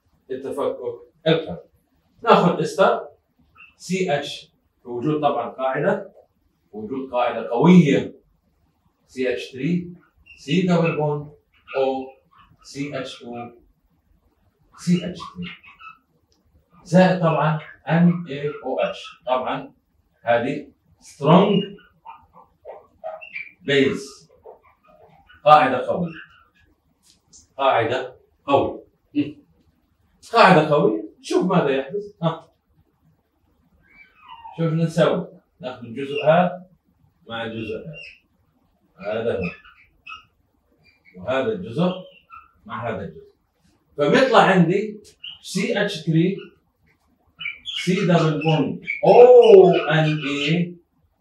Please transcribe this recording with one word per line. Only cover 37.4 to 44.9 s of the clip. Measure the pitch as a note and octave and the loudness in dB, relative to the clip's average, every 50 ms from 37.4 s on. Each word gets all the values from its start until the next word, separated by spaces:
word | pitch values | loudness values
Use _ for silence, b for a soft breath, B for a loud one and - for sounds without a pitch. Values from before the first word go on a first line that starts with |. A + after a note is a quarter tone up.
| A2+ | -10
الجزء | A2+ A2 A2+ A2 G2+ - | -10 -10 -10 -10 -10 -10
هذا. | - - - - - - - - _ _ _ _ _ _ _ _ _ _ _ _ _ _ _ _ | -12 -12 -14 -18 -18 -20 -20 -20 _ _ _ _ _ _ _ _ _ _ _ _ _ _ _ _
هذا | - F#2+ G#2 G#2+ A#2 A2+ A#2 - - | -12 -10 -8 -6 -4 -4 -4 -4 -4
هو. | F2+ F2 - - - - - _ _ _ _ _ - - - - - _ _ _ _ _ _ _ _ _ _ _ _ _ _ _ _ _ - | -6 -8 -10 -14 -20 -20 -20 _ _ _ _ _ -20 -20 -20 -20 -20 _ _ _ _ _ _ _ _ _ _ _ _ _ _ _ _ _ -20
وهذا | F2+ - - C3 C3+ B2+ A2+ | -12 -8 -6 -4 -4 -2 -4
الجزء | G#2 F2+ G#2+ A#2 A#2 D3 F3 F#3 - - - - - _ _ _ - - - _ _ _ _ | -6 -6 -8 -8 -4 -2 -2 -2 -4 -6 -14 -20 -20 _ _ _ -20 -20 -20 _ _ _ _
مع | G#3+ - A#2+ A#2+ A#2 | -14 -12 -10 -8 -8
هذا | - - - | -8 -10 -10
الجزء. | - - - - - _ _ _ _ _ _ _ _ _ _ _ _ _ D3 | -14 -16 -20 -20 -20 _ _ _ _ _ _ _ _ _ _ _ _ _ -2
فبيطلع | D3 - A#3 C4+ C4+ C4 A3+ G3 | 0 2 4 4 4 4 4 4
عندي | F#3 F3+ F#3+ F3+ D#3+ D#3 F#3+ G#3+ A3 G#3+ | 4 4 4 2 2 2 0 -2 -4 -6